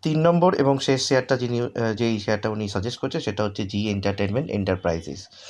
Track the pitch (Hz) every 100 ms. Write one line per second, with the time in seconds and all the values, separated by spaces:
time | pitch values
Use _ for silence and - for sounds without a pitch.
0 | 165 156 160 170 180 - 139 139 - 135
1 | - 135 127 131 123 120 120 - 113 107
2 | 117 113 98 107 113 107 107 98 104 120
3 | - 170 131 101 107 98 101 104 107 101
4 | 98 101 101 107 160 104 98 92 87 82
5 | 76 71 - - -